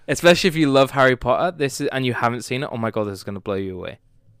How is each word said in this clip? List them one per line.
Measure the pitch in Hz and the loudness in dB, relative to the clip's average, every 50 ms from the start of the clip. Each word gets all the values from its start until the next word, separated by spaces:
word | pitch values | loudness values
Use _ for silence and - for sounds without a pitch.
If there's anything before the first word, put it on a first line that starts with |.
| _ | _
especially | - 135 - - 175 175 - - 185 | -6 -2 2 6 4 6 6 4 0
if | 151 | 2
you | 160 156 139 | 2 2 4
love | 135 135 135 127 | 6 4 4 4
Harry | - 139 131 131 127 | 4 4 4 4 4
Potter, | - - 123 123 - 156 185 175 | 2 0 0 0 2 0 -2 -2
this | 156 143 135 - - | -2 -4 -4 -4 -4
is, | 143 - | -6 -4
and | - 131 131 | -4 -2 -2
you | 123 117 | -2 -2
haven't | - 120 117 120 120 117 | 0 0 -2 -2 -2 -6
seen | - 127 127 143 | -6 -6 -6 -6
it, | - | -6
oh | - | -6
my | 117 113 110 | -6 -4 -4
God, | - 110 104 | -4 -4 -4
this | 104 98 | -4 -6
is | 92 - | -10 -12
gonna | 104 101 95 | -12 -12 -10
blow | - 107 98 | -8 -6 -6
you | 98 98 95 92 | -4 -6 -6 -8
away. | 90 87 - - - _ _ _ _ _ _ _ _ | -10 -12 -12 -14 -16 _ _ _ _ _ _ _ _